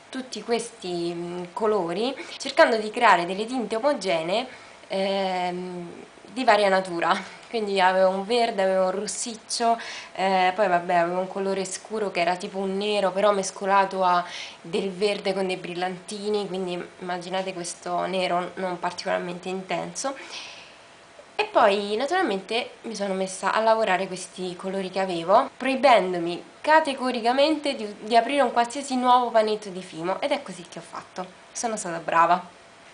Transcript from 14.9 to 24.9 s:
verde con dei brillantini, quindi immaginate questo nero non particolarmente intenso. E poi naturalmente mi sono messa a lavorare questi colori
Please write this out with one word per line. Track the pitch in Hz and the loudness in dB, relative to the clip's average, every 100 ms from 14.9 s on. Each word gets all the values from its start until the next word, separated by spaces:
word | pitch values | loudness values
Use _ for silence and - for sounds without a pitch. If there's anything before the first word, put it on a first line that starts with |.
verde | 175 208 196 202 | 0 0 0 -2
con | 190 185 | -2 -2
dei | 180 | -4
brillantini, | 170 175 185 180 - 208 208 208 185 | -6 -4 -4 -6 -10 -8 -2 -2 -2
quindi | 185 180 175 - - | -4 -4 -6 -8 -10
immaginate | 185 180 175 190 190 | -8 -8 -4 -4 -4
questo | 175 170 - 180 175 175 | -8 -10 -10 -6 -2 -2
nero | 190 180 175 180 - | -2 0 -2 -2 -6
non | 185 180 | -6 -4
particolarmente | 175 - 190 180 180 175 185 | -6 -6 -2 -2 -2 -8 -8
intenso. | 190 185 170 170 - 175 - - - - - - - - - - - - - | -8 -6 -6 -6 -6 -6 -8 -12 -14 -16 -18 -20 -20 -20 -20 -20 -20 -10 -6
E | 427 | 0
poi | 320 220 202 202 214 | 4 6 4 0 -2
naturalmente | 269 370 311 190 - 226 - - | 0 0 0 -2 -2 -4 -4 -10
mi | 233 202 | -12 -6
sono | 202 190 | -2 -2
messa | 190 - 190 | -2 -2 0
a | 220 | 2
lavorare | 220 220 208 180 185 | 4 4 4 0 -2
questi | 180 - - 180 175 | -6 -10 -8 -8 -6
colori | 190 196 185 | -6 -4 -4